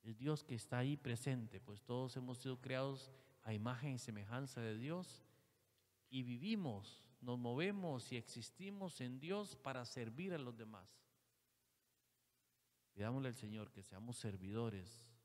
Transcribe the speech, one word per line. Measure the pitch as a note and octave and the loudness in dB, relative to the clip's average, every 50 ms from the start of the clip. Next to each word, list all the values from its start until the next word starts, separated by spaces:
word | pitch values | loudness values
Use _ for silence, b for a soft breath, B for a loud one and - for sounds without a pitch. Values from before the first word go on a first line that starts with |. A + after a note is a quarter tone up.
| - | -4
Es | A2 A2+ G#2+ | -6 -4 2
Dios | B2+ D3 D#3 C#3+ - | 4 4 4 4 4
que | - C3 | 0 -2
está | A2 - - - | -2 0 2 4
ahí | B2 B2 C3+ D3 | 6 6 6 4
presente, | C#3+ - - A#2 A2 - C#3+ C3 B2+ A2+ G#2+ - F#2+ | 4 2 0 0 2 4 4 2 2 2 -2 -6 -8
pues | - - G#2 G2+ | -8 -8 -10 -10
todos | - - B2 B2 C3 B2+ A#2+ | -4 0 0 0 0 0 -2
hemos | C3 B2+ B2+ B2+ | -2 -2 -2 -4
sido | B2 - C3+ B2+ B2 | -2 -2 -2 -2 -2
creados | B2+ B2 C3 C3 C3+ C#3 C#3 C3 - - B B B B B B | -2 0 2 2 2 2 0 -2 -6 -12 B B B B B B
a | - A2+ A2 | -2 0 0
imagen | G#2 G#2+ A#2+ B2+ A#2+ B2+ D3+ C3 | 2 2 2 0 2 0 0 0
y | |
semejanza | A#2+ - - A2 G#2 G2+ G#2 A#2 B2+ C#3 C3 - B2 | 0 -2 -4 -4 -4 -4 -2 -2 -2 -2 -2 -2 -2
de | A2+ A2+ G#2+ | 0 0 0
Dios | A2 A#2 C#3+ D#3+ F3+ F3+ - - - - B B B B B B B _ _ _ _ _ _ _ _ _ _ | 0 0 0 0 0 -2 -4 -10 -14 -16 B B B B B B B _ _ _ _ _ _ _ _ _ _
y | C3 C3 | -2 0
vivimos, | B2+ B2 B2 A#2+ D3 G#3 A3+ G#3 F#3 C#3 A2 G2 G2+ - - - - - - - | 0 0 -2 -2 2 2 2 4 4 2 0 0 -4 -6 -12 -14 -18 -20 -16 -6
nos | - B2 B2 B2 | 0 0 2 2
movemos | A#2+ A#2+ A#2+ C3+ E3 G3 G3+ G3+ F#3 E3+ C#3 B2 - - | 4 4 4 4 4 4 4 2 2 2 2 0 0 0
y | C3 | -2
existimos | A#2+ A2+ - - B2 G#2+ - - - F#3 G3 G3+ G3+ G3 F3+ - - | -2 -2 -2 -8 -8 -8 -8 -10 -8 -8 -6 -4 -2 -4 -4 -2 -2
en | C3 B2 B2+ C3 | -2 -2 -2 -4
Dios | C#3 E3 F#3+ G#3 G#3 F#3 - | -2 0 0 0 0 -2 -6
para | - - C3+ C3 C3 B2 | -4 -2 0 0 0 0
servir | A#2 - C3 A#2 A2+ A2+ C3+ F3+ G3 F3+ | -2 -2 -2 -2 -2 0 0 0 0 0
a | |
los | D#3 C3+ B2 A#2 | 0 0 -2 -4
demás. | A2+ A2+ A2 A2 G2 F2+ - - - - _ _ _ _ _ _ _ _ _ _ _ _ _ _ _ _ _ _ _ _ _ _ _ _ _ _ _ _ _ _ _ _ _ _ _ _ _ _ | -6 -8 -8 -8 -10 -12 -14 -20 -20 -20 _ _ _ _ _ _ _ _ _ _ _ _ _ _ _ _ _ _ _ _ _ _ _ _ _ _ _ _ _ _ _ _ _ _ _ _ _ _
Pidámosle | G2 G2+ A2 B2 C3+ C3+ C3 | 0 2 2 4 4 2 0
al | A#2 | 0
Señor | - - G#2+ G#2+ A2 G#2+ G#2 | -2 -4 -4 -4 -4 -6 -6
que | - - | -8 -14
seamos | F#2+ - - F#2 A2 A#2+ A#2+ | -14 -12 -10 -8 -6 -6 -4
servidores | - - A2+ G2 F#2+ F#2 F#2+ G#2 A2+ A#2 A2+ G2+ F#2+ F#2 - - - - - - - _ | -2 -2 -2 -2 0 -2 0 2 2 2 2 2 -2 -6 -8 -12 -14 -18 -18 -20 -20 _